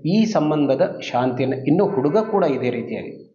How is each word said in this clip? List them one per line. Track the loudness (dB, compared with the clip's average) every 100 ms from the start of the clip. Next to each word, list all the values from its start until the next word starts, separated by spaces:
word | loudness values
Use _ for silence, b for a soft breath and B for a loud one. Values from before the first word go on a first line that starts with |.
| 0
ಈ | 2 2
ಸಂಬಂಧದ | 2 0 2 2 2 0 -2 -4
ಶಾಂತಿಯನ್ನು, | 0 0 0 -2 -2 0
ಇನ್ನು | 2 2
ಹುಡುಗ | 2 0 0
ಕೂಡ | 0 0
ಇದೇ | 0 0 -2
ರೀತಿಯಾಗಿ. | -4 -6 -8 -10 -16 -20